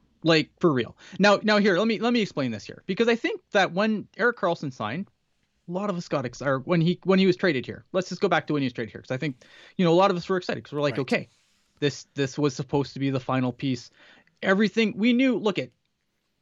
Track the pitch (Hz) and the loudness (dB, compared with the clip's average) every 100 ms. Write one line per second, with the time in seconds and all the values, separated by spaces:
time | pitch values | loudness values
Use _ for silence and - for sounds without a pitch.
0 | _ _ - 160 151 _ 175 131 110 - | _ _ 2 2 2 _ 2 2 -2 -8
1 | - - 202 196 214 208 202 175 226 202 | -12 2 4 4 4 4 4 2 2 0
2 | 226 240 202 - 127 107 - - - 190 | 0 0 0 -2 -4 -6 -10 -12 -6 0
3 | 233 226 339 440 - 202 175 170 220 208 | 2 0 -2 -6 -2 2 2 2 0 -2
4 | - - 233 233 190 - 147 - 107 147 | -6 -2 -2 0 -2 -2 -6 -6 -8 -8
5 | 202 _ _ _ _ _ - 180 202 180 | -10 _ _ _ _ _ -10 -6 -4 -6
6 | - 151 127 - 131 135 123 175 165 180 | -4 -4 -4 -6 -2 -2 0 2 2 0
7 | 170 190 190 180 190 135 120 101 - 185 | 2 4 4 2 0 0 -4 -12 -6 -6
8 | 180 180 190 160 - 151 131 117 110 - | -4 -2 0 0 0 -2 -2 -4 -10 -12
9 | - 131 156 - - - - - 175 170 | -8 -6 -6 -8 -16 -20 -10 0 4 6
10 | 196 175 165 185 - 123 113 147 147 131 | 4 2 -2 -4 -4 -8 -8 -4 -2 -2
11 | 127 - - _ _ _ _ _ 143 - | -2 -2 -4 _ _ _ _ _ -2 -2
12 | - 139 135 - 147 139 139 143 135 - | -8 -4 -4 0 -2 -2 -4 -2 -4 -4
13 | 139 131 - 131 127 123 135 123 - _ | -4 -2 -2 -2 -2 -4 -4 -6 -8 _
14 | - - _ _ 190 190 214 220 214 - | -20 -20 _ _ 0 2 2 0 -2 0
15 | 233 240 262 220 208 185 123 _ _ _ | 2 2 2 0 -2 -4 -6 _ _ _
16 | _ _ _ _ | _ _ _ _